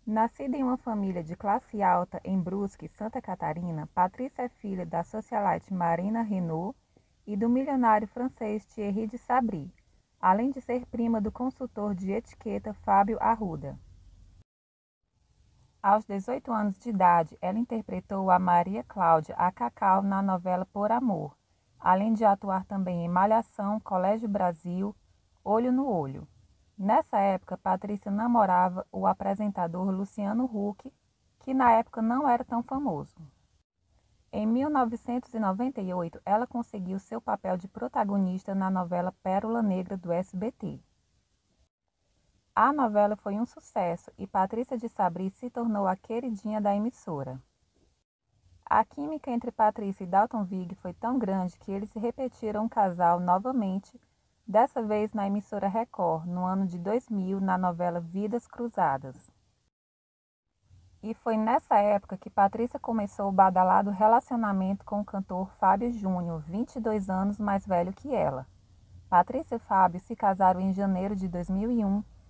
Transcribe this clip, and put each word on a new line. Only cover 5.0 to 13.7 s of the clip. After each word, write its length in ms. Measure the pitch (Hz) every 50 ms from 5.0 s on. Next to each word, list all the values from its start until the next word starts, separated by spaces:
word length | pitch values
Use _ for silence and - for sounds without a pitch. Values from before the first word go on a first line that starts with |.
| 170
socialite 680 | - - - - - 247 214 202 190 165 170 - -
Marina 500 | 190 180 175 170 170 170 180 208 220 233
Renault 540 | 226 208 208 185 180 165 160 160 175 208 269 _ _ _ _ _ _ _ _ _ _
e 120 | 208 208
do 120 | 202 226 233
milionário 600 | 240 254 269 302 277 262 247 226 214 214 220 208
francês 560 | _ 240 247 262 - - 233 214 214 214 -
Thierry 420 | _ _ - 208 202 196 214 220
de 120 | 214 247 240
Sabri, 540 | - - 240 247 240 220 202 156 139 185 - _ _ _ _ _ _ _ _ _
além 320 | - 185 190 208 240 277
de 100 | 269 262
ser 240 | - - 240 254 247
prima 340 | - - 233 233 233 226 220
do 100 | 202 214
consultor 640 | - - 247 262 - - 262 247 _ 220 208 208 202
de 160 | 175 196 190
etiqueta 600 | 202 220 - - - - - 220 202 202 202 220
Fábio 460 | 202 - - - 196 196 202 202 226 -
Arruda. 580 | - 214 233 220 220 180 160 147 143 139